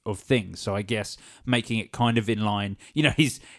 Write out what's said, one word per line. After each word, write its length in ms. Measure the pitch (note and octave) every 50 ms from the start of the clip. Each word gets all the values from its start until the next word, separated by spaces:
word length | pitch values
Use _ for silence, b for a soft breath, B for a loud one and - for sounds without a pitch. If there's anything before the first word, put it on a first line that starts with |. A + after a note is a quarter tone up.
| -
of 140 | A2 G2 -
things. 400 | - - C3+ A#2+ F#2+ F2+ F2 -
So 160 | - G#2+ G2
I 80 | G#2
guess 340 | G#2 G2+ A#2 G#2+ G2+ - - - B B B B B
making 340 | B2 B2 A#2+ - - A#2 A2
it 140 | - -
kind 260 | - - A#2+ A#2 A2+ A#2
of 100 | G#2 A2
in 160 | A2 G#2+ G#2+
line, 320 | G#2 G#2 G2+ G2+ G2 G2 - B B B
you 100 | D3+ D3+
know, 60 | D3+ -
he's, 220 | - D#3 C3 - - B B B